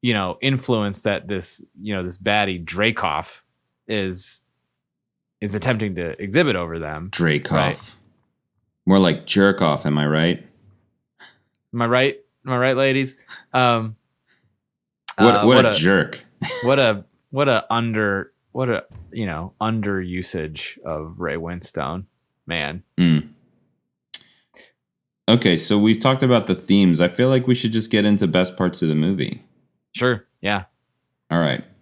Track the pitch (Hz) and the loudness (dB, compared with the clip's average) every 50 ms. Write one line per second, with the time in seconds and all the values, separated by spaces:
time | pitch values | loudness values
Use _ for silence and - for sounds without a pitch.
0 | - 120 117 104 95 92 87 - - 135 135 127 131 - 123 110 104 101 95 - | 0 0 0 0 0 -2 -6 -4 -2 -2 -2 -2 0 0 0 0 0 -2 -4 -4
1 | - 107 101 82 - 87 101 95 87 - - - - _ _ 73 92 107 104 95 | -4 -4 -4 -4 -4 -6 -8 -6 -6 -8 -12 -14 -18 _ _ -14 -8 -6 -6 -4
2 | 90 90 87 95 95 104 104 104 101 98 92 87 85 78 82 90 104 113 110 - | -6 -6 -10 -6 -2 0 0 0 0 -2 -4 -6 -8 -10 -4 -2 0 0 0 -2
3 | 107 90 73 78 82 - - - _ _ _ _ _ _ _ _ _ - 110 104 | -4 -4 -4 -4 -6 -8 -14 -20 _ _ _ _ _ _ _ _ _ -8 -6 -4
4 | 98 95 92 90 92 - - - _ _ _ _ _ _ _ _ _ _ _ _ | -4 -4 -6 -8 -10 -10 -12 -14 _ _ _ _ _ _ _ _ _ _ _ _
5 | _ _ _ _ _ _ _ _ - 104 98 104 - - 120 107 110 104 92 87 | _ _ _ _ _ _ _ _ -8 -6 -6 -4 -2 -2 -2 -2 -2 -6 -4 -6
6 | 87 82 78 - - 98 98 151 175 143 110 90 87 82 85 82 80 76 78 76 | -6 -8 -8 -8 -10 -2 0 2 2 2 0 -2 -2 -4 -6 -8 -8 -8 -8 -8
7 | 85 95 - - 87 80 76 76 69 - 76 76 71 76 - - - - - _ | -10 -10 -4 -2 0 0 0 0 -2 -2 -2 0 0 0 -2 -6 -12 -18 -18 _
8 | _ _ _ _ _ _ _ _ _ _ _ _ _ _ _ _ _ - 95 98 | _ _ _ _ _ _ _ _ _ _ _ _ _ _ _ _ _ 4 4 6
9 | 95 87 80 - - - - 98 98 101 98 - 92 80 73 69 - 80 73 73 | 6 4 2 0 -4 -2 2 4 4 4 4 4 2 0 0 0 -2 -2 0 0
10 | 76 73 76 78 80 85 90 - - _ _ _ _ _ _ _ _ _ _ _ | 0 0 0 2 2 0 0 -2 -8 _ _ _ _ _ _ _ _ _ _ _
11 | _ _ _ _ - - _ _ _ _ _ _ _ _ - 117 120 117 120 127 | _ _ _ _ -20 -20 _ _ _ _ _ _ _ _ -4 -2 0 2 4 4
12 | 131 139 - - _ _ _ _ _ 131 127 123 123 131 131 127 135 135 131 135 | 4 2 0 -4 _ _ _ _ _ -4 -2 0 2 2 2 2 2 2 2 0
13 | 135 131 131 _ _ _ - - - _ - 131 127 123 120 117 113 113 110 _ | -2 -4 -6 _ _ _ -20 -20 -20 _ 0 2 4 4 4 2 0 -6 -10 _
14 | _ _ _ _ _ _ _ _ _ _ _ _ _ _ _ _ _ _ _ _ | _ _ _ _ _ _ _ _ _ _ _ _ _ _ _ _ _ _ _ _
15 | _ - - - 107 117 110 104 104 110 131 123 123 113 104 - 78 90 98 90 | _ -14 -4 2 4 4 4 4 4 6 6 6 6 4 2 2 2 4 4 4
16 | 73 - - - - _ _ _ - - - - - 120 135 139 135 117 107 101 | 2 0 -6 -16 -18 _ _ _ -8 -8 -8 -4 0 2 2 4 4 2 2 0
17 | 90 _ _ _ _ _ - 135 143 139 123 107 - - 113 117 117 117 110 107 | -6 _ _ _ _ _ -4 -2 0 2 2 0 0 -2 -2 -2 -2 -2 -2 0
18 | 110 101 98 98 92 - _ _ _ _ _ 123 131 123 117 90 - _ - - | 0 0 -2 -2 -6 -8 _ _ _ _ _ -6 -4 -2 -2 -4 -6 _ -20 -20
19 | - - - - 110 95 82 78 82 82 _ _ 107 110 113 110 104 101 98 95 | -20 -16 -10 -8 -6 -6 -6 -8 -10 -12 _ _ -4 -4 -2 -2 -4 -4 -4 -4
20 | 92 90 90 90 90 - - 92 78 80 78 78 - - - - - - 80 76 | -4 -6 -6 -8 -8 -8 -8 -8 -8 -8 -10 -12 -14 -14 -16 -14 -12 -10 -8 -8
21 | 78 80 87 92 87 80 71 82 82 85 87 87 87 - - - 71 65 80 92 | -10 -12 -12 -8 -8 -6 -6 -6 -8 -8 -10 -10 -12 -12 -8 -8 -8 -6 -8 -10
22 | 98 _ _ _ _ _ _ _ _ - 82 82 73 71 80 90 - _ _ - | -12 _ _ _ _ _ _ _ _ -8 -6 -6 -6 -6 -8 -12 -16 _ _ 0
23 | 90 85 80 76 73 - - _ _ _ _ _ _ _ _ _ _ _ _ _ | 2 2 2 2 -2 -6 -18 _ _ _ _ _ _ _ _ _ _ _ _ _
24 | _ _ - - - _ _ _ _ _ _ - - _ _ _ _ _ _ _ | _ _ -14 -14 -14 _ _ _ _ _ _ -20 -20 _ _ _ _ _ _ _
25 | _ _ _ _ _ - 110 117 - 104 87 78 - - 107 104 101 110 113 110 | _ _ _ _ _ 2 2 4 4 4 2 2 2 2 2 4 4 4 2 4
26 | - 131 135 131 139 131 123 117 101 - 110 - - - 98 101 98 90 85 76 | 2 0 2 2 2 4 4 2 2 0 -4 -4 0 2 4 4 6 6 4 4
27 | 87 87 - - 123 131 135 131 123 127 127 120 - 117 110 113 110 - - 107 | 2 0 2 2 2 2 2 2 2 2 0 2 0 -2 -2 -2 -2 2 2 2
28 | 104 104 104 98 101 90 78 90 92 92 - - 92 92 90 - - 80 76 76 | 4 4 2 2 2 2 2 2 0 0 -2 -2 -2 -2 0 0 -2 0 0 0
29 | 78 87 98 90 67 - - - _ _ _ _ _ _ _ _ _ _ _ - | 0 0 -2 -2 -4 -6 -8 -12 _ _ _ _ _ _ _ _ _ _ _ -2
30 | 123 127 123 104 - _ _ _ - 98 104 98 92 _ _ _ _ _ _ _ | 0 0 0 -2 -6 _ _ _ -4 -4 -4 -4 -4 _ _ _ _ _ _ _
31 | _ _ _ _ _ _ 78 85 82 73 67 - - - _ _ | _ _ _ _ _ _ 0 0 0 0 -2 -4 -6 -14 _ _